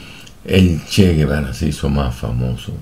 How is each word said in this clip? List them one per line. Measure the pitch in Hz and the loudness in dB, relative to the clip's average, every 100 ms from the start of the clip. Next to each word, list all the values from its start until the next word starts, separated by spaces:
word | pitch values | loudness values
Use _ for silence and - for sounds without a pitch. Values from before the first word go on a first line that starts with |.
| - - - - | -20 -20 -20 -16
el | - - 92 78 - | 0 4 4 2 -2
Che | - 92 | 4 4
Guevara | 80 73 71 69 | 4 2 0 -4
se | 64 76 | -4 -4
hizo | 73 71 | -2 -2
más | 71 65 | 0 -2
famoso | 62 57 60 64 60 - - | -4 -6 -4 -4 -4 -8 -12